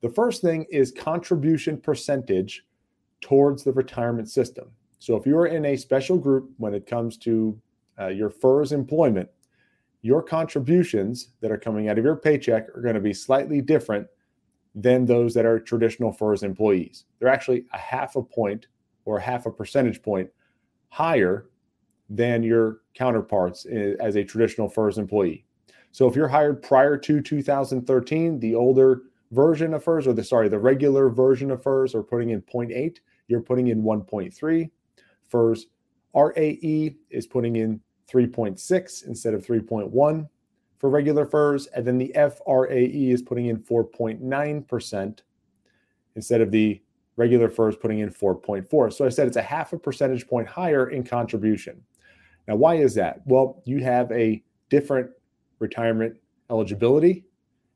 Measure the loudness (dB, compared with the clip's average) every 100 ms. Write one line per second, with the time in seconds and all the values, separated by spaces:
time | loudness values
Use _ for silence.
0 | -4 0 0 0 -2 -2 -4 0 0 0
1 | -6 -6 -2 -2 2 0 0 -6 -4 -4
2 | -2 -4 0 -2 -2 -8 _ _ _ _
3 | _ _ 2 4 4 2 -2 -2 -2 -2
4 | -4 -4 -4 -2 -2 -4 -20 _ _ _
5 | -4 -2 2 2 2 0 -2 -4 0 -2
6 | 2 0 2 0 0 -8 -6 -6 -6 -6
7 | -6 -6 -2 0 0 -4 _ _ _ -10
8 | -8 -4 -6 0 4 4 2 -2 -2 2
9 | 2 2 -4 _ _ _ _ _ _ _
10 | 0 0 0 -4 -4 -4 0 2 2 -2
11 | -4 -6 -14 _ -6 -6 -4 -4 -2 0
12 | 0 0 0 0 2 -2 -2 -8 -4 -2
13 | -2 -4 -2 -2 0 -4 2 0 0 -6
14 | -6 _ _ _ _ _ _ -4 2 2
15 | 4 2 2 2 2 2 0 0 0 0
16 | -4 -2 -2 -2 -2 -2 2 2 0 -12
17 | _ _ 0 0 0 -4 -4 -14 -8 -8
18 | -6 -8 -8 -4 -4 -4 _ _ _ _
19 | -6 -6 -4 -6 -8 -10 -4 0 0 -2
20 | -4 -4 -4 _ _ _ _ _ _ -4
21 | 0 2 2 0 -8 _ _ _ _ _
22 | _ -2 0 0 2 2 2 -2 _ _
23 | -2 -2 -2 0 0 -4 -10 -4 -4 -2
24 | -2 -2 -4 0 0 0 -4 0 -2 -2
25 | -2 0 0 -2 _ _ _ _ _ 2
26 | 2 4 0 2 2 0 2 4 4 2
27 | 0 -2 0 -4 -2 -2 -2 -4 0 0
28 | 0 -2 -2 -2 -2 2 4 6 6 4
29 | -2 _ _ 2 4 4 -2 -2 -2 0
30 | 0 0 0 2 2 2 2 4 2 4
31 | 2 4 2 2 -2 -4 -2 0 0 -2
32 | -4 -4 -4 -6 -6 -8 -6 -6 -8 -8
33 | _ _ _ -4 0 0 0 0 0 -2
34 | -4 -8 -8 -8 -2 -2 -2 _ _ _
35 | _ _ _ 2 2 0 -6 _ _ _
36 | _ 2 2 4 -2 -2 -4 -2 -4 -8
37 | _ -12 -6 -4 -2 -2 -2 -4 _ _
38 | _ 0 0 -2 -6 -6 -2 -2 -2 -18
39 | -14 -8 -4 -4 -2 -4 -2 -6 -2 2
40 | 2 0 -8 _ _ _ _ _ 0 0
41 | 2 0 0 2 2 0 -6 -8 -2 -2
42 | -2 0 0 0 0 2 2 2 0 0
43 | 0 0 0 -4 -2 -4 -2 -2 -2 -4
44 | -6 -6 -6 -4 -2 -6 -6 -8 -6 -8
45 | -8 -10 _ _ _ _ _ _ _ _
46 | _ -16 -2 0 2 2 2 -2 _ _
47 | _ 0 4 4 4 2 0 0 -4 -4
48 | -4 -2 -2 -2 -4 -8 0 2 2 2
49 | -2 0 0 0 -4 -6 -8 -8 -8 -4
50 | -2 -2 -4 -6 -6 -6 -2 0 0 -4
51 | -6 -4 -4 -2 -2 -2 -4 -20 _ _
52 | _ _ _ _ -6 2 4 4 2 2
53 | -4 -4 2 4 4 -2 -8 -4 0 0
54 | 0 0 0 -2 _ _ _ 0 2 -2
55 | -4 -10 _ _ _ _ -8 -4 -2 0
56 | -2 -6 _ _ _ -4 -4 0 2 6
57 | 4 2 _ _ _ _ _